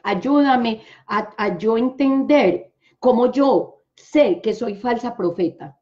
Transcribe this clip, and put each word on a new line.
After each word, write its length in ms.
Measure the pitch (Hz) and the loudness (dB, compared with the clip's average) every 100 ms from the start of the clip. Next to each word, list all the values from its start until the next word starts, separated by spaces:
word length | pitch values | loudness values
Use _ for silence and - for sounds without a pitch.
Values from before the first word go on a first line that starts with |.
Ayúdame 760 | 208 190 262 285 285 247 233 220 - - - | -4 -4 0 2 4 2 0 -4 -12 -20 -6
a, 220 | 208 214 - | -6 -6 -4
a 200 | 208 170 | -4 -2
yo 200 | 214 226 | -2 0
entender 960 | 254 262 269 269 269 294 196 - - _ _ _ | -2 0 0 0 4 4 4 0 -8 _ _ _
cómo 320 | 247 226 247 | 0 2 2
yo 500 | 277 277 190 - - _ _ | 2 2 2 -2 -14 _ _
sé 460 | - 311 254 175 | -2 2 2 2
que 120 | 220 | -2
soy 220 | 196 226 196 | -4 -6 -6
falsa 400 | 240 233 247 - | -4 -4 -6 -4
profeta. 640 | 180 180 165 - 147 _ | -4 -2 -4 -4 -20 _